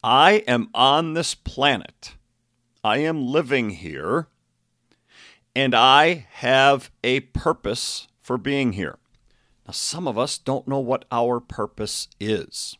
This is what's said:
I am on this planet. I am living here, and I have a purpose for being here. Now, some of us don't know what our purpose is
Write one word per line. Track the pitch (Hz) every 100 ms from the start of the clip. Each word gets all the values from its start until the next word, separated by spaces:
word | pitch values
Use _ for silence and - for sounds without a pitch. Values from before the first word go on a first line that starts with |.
I | 113 127 165 208 208
am | 120 110
on | - 131 143 165
this | 160 165
planet. | - - - 143 117 - _ - - _ _ _ _ _ _
I | 110 113
am | 156 160 127
living | 147 139 135 110
here, | 85 87 69 80 143 160 _ _ _ _ _ _ _ _ _ - _ _ 127
and | 135
I | 120 127 135 160 170 117
have | - 123 135 139 139 - _
a | 120 135
purpose | - - 165 - 101 113 - - - _
for | - 123
being | 110 139 127
here. | 98 80 - _ _ _ _ _ _ -
Now, |
some | - - 156 185
of | 110
us | 135 -
don't | - 135 -
know | 139
what | 123 127 _
our | 120 120 120
purpose | - - 104 - 107 - - _
is | 104 107 - - -